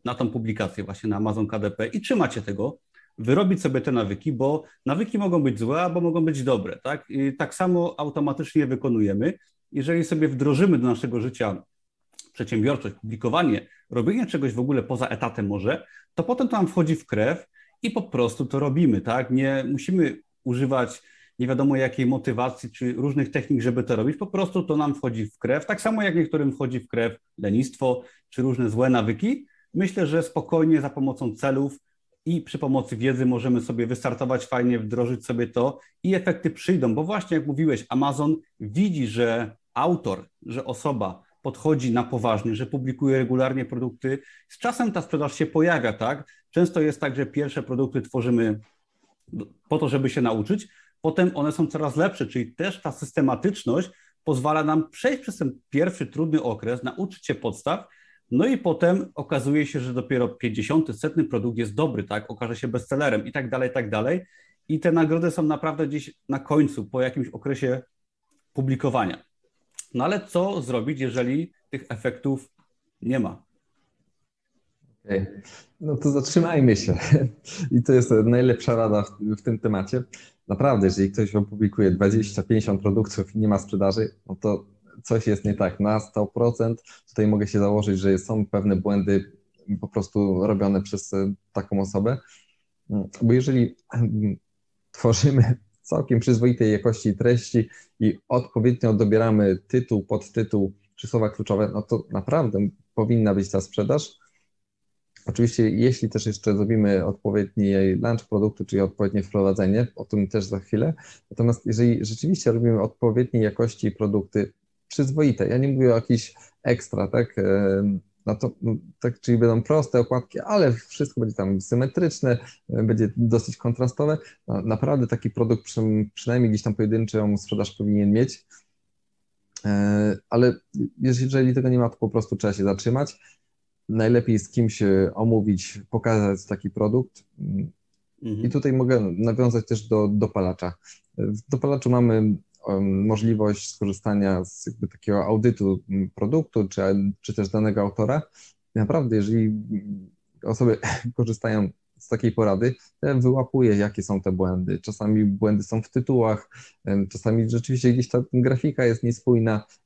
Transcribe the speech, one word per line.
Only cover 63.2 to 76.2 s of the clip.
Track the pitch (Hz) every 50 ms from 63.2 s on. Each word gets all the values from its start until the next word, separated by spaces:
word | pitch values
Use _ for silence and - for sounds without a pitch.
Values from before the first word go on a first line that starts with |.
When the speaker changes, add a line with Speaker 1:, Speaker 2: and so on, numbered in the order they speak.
| 113 123
Speaker 1:
i |
tak | - 147 131 117
dalej, | 131 127 131 123
i | 127
tak | 135 117 104
dalej. | 110 107 110 127 170 185 180 - _ _ _ _ _ _ _ -
I | 156 156
te | - 180
nagrody | 160 170 160 151 160 165 165 170
są | 160 - 160
naprawdę | 151 156 147 - 156 151 151 160 143
gdzieś | 143 147 - - - _ _ -
na | 139 135
końcu, | 135 - 147 151 147 - - - 104
po | - - 127
jakimś | 127 127 127 147 123 -
okresie | - - - 139 139 131 139 127 127 131 - _ _ _ _ _ _ _ _ _ _ _ _ _ _
publikowania. | - 135 131 131 127 - 139 135 127 107 92 - - - _ _ _ _ _ _ _ _ _ _ - - _ -
No | 120 131
ale | 165 202 202 - -
co | - 175 180 196 202 185
zrobić, | 131 120 127 120 107 135 156 131
jeżeli | 131 123 110 127 123 123 135 151 165 165 - _ _ _
tych | - 135 - -
efektów | 123 104 - 127 127 - - 139 135 135 - - _ _ _ _ _ _ _ _ _ _
nie | - 117 127 131
ma? | 110 95 90 - _ _ _ _ _ _ _ _ _ _ _ _ _ _ _ _ _ _ _ _ _ _ _ _ _ _ _ _ _ _ _ _ _
Speaker 2:
Okej. | 104 101 95 98 - - 101 - - - - - _ _ _
No | 165 151 147 -
to | - 147
zatrzymajmy | 139 143